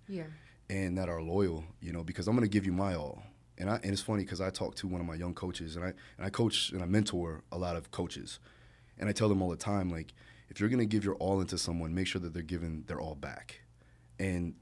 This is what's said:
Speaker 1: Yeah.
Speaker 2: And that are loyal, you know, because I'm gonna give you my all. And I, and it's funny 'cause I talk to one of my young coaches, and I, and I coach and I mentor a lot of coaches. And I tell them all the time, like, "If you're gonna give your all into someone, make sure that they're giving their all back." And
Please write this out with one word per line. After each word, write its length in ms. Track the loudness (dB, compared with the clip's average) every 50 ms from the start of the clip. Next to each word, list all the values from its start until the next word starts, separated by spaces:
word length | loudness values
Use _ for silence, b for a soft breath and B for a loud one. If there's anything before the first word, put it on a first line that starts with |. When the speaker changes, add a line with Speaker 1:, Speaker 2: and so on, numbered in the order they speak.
| -12 -8
Speaker 1:
Yeah. 180 | -8 -8 -8 -8 -12 B B B B B -8 -4
Speaker 2:
And 260 | -2 0 0 2 0 0
that 100 | 0 0
are 120 | -2 -2
loyal, 420 | -2 0 4 4 4 4 2 -2 -6 -10 -14 -10
you 120 | -8 -6
know, 120 | -6 -4 -4
because 240 | -6 -4 -2 0 4
I'm 60 | 4
gonna 100 | 6 6 6
give 160 | 4 4 4
you 60 | 4
my 220 | 2 2 2 2 0
all. 300 | -2 -4 -6 -8 -12 -14 -18 -20 -20 -20 -20 -10 -4
And 100 | -2 -2
I, 80 | 0
and 100 | 0 0
it's 160 | 0 -2 0
funny 220 | 0 0 0 0 0
'cause 160 | -2 -4 -2
I 100 | -2 -2
talk 240 | -2 -2 -4 -4 -4
to 100 | -4 -4
one 140 | -4 -2 -2
of 60 | -2
my 80 | -4 -4
young 200 | -4 -4 -4 -4
coaches, 420 | -2 -4 -4 -4 -4 -8 -8 -6
and 80 | -4 -4
I, 40 | -4 -6 B B B B
and 100 | B -6
I 40 | -4
coach 400 | 2 4 2 4 4 2 0 0
and 120 | -2 -2
I 40 | 2
mentor 560 | 4 6 6 6 4 0 -2 -2 -2 -4 -8 -10 -8
a 80 | -4 -2
lot 180 | -2 -2 -2
of 140 | -4 -6 -6
coaches. 480 | -4 -4 -4 -4 -4 -10 -10 -10 -12 -14 B B B B B B B B B B B -4
And 100 | -2 -2
I 40 |
tell 160 | 2 4 4 6
them 140 | 6 4
all 80 | 4 2
the 60 | -2
time, 320 | -2 0 0 2 2 2 0
like, 220 | -2 -2 -6 -10 B B B B B B B B
"If 120 | -2 0
you're 80 | 2 4
gonna 180 | 4 4 4
give 180 | 4 4 4 4
your 100 | 2 0
all 240 | 2 4 4 4 4
into 180 | 2 2 0 -2
someone, 360 | 0 0 0 0 0 0 0
make 120 | 0 0
sure 140 | 0 0 -2
that 120 | -2 -2 -4
they're 80 | -6
giving 420 | -4 -2 -2 -2 -2 -2 -4 -4 -4
their 160 | -6 -6 -4
all 140 | -4 -6 -6
back." 480 | -6 -8 -8 -10 -10 -12 -16 -18 -18 -20 -20 -20 b b b b b b b b -2
And 360 | 0 0 0 0 0 -2 -4 -8